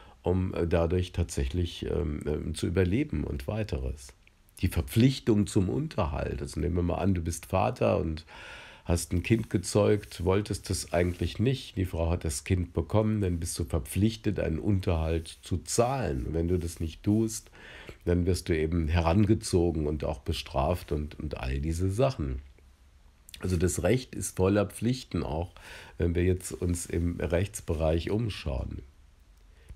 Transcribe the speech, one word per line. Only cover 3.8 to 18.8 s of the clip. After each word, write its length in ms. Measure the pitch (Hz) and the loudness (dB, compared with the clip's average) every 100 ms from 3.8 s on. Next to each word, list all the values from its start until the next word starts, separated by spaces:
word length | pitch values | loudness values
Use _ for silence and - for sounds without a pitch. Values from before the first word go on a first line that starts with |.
| 64 65 - - _ _ _ - | -4 -6 -12 -20 _ _ _ -4
Die 80 | 92 | 0
Verpflichtung 800 | - - 113 131 131 - 104 101 | 0 2 6 6 4 2 2 4
zum 220 | 107 90 | 2 2
Unterhalt, 720 | 131 156 - 73 71 71 - | 0 -2 -2 -2 -2 -4 -4
also 160 | 71 78 | -6 -2
nehmen 160 | 80 | 0
wir 80 | 87 | 0
mal 140 | 87 80 | 0 0
an, 180 | 92 | 2
du 80 | 90 | 0
bist 240 | 82 85 - | -2 -6 -2
Vater 520 | 95 110 123 113 95 | 2 2 2 2 2
und 280 | 85 78 - - - - - - | 0 -6 -10 -18 -16 -16 -18 -10
hast 280 | - 87 - | 0 0 0
ein 100 | 90 | -2
Kind 280 | - 113 - | 2 2 2
gezeugt, 760 | 101 - 107 104 104 - - | -4 2 4 4 2 -2 -2
wolltest 440 | 87 98 104 101 - | 2 2 0 -6 -4
es 220 | 92 - | -4 0
eigentlich 460 | 85 90 87 87 - | 2 2 0 -4 0
nicht, 380 | 120 131 - 104 | 0 0 -4 -4
die 80 | |
Frau 260 | 87 82 82 | -2 0 0
hat 140 | 90 | 0
das 180 | 82 - | -2 -6
Kind 300 | - 92 87 | 0 0 0
bekommen, 480 | 87 80 107 107 107 | -2 0 2 2 2
dann 180 | 92 85 | 0 -2
bist 180 | 87 - | -4 -4
du 60 | |
verpflichtet, 760 | 82 82 - 95 107 110 107 90 | -2 -2 -2 0 2 0 -4 -2
einen 180 | 80 80 | -2 0
Unterhalt 800 | 104 95 90 82 80 82 82 - | 0 0 2 0 2 -2 -4 -14
zu 160 | - 90 | -6 -6
zahlen. 680 | - - 120 135 90 65 - | 0 2 2 0 -2 -2 -2
Und 80 | |
wenn 140 | 80 85 | -2 0
du 100 | 90 | 0
das 220 | 82 - | -2 -6
nicht 240 | 82 - | -6 -2
tust, 480 | 104 110 110 - - - - - - - | 2 2 2 -4 -12 -20 -20 -18 -18 -6
dann 220 | 85 87 87 | 0 2 2
wirst 220 | 87 - | 0 0
du 100 | 80 | 0
eben 300 | 80 85 | 2 0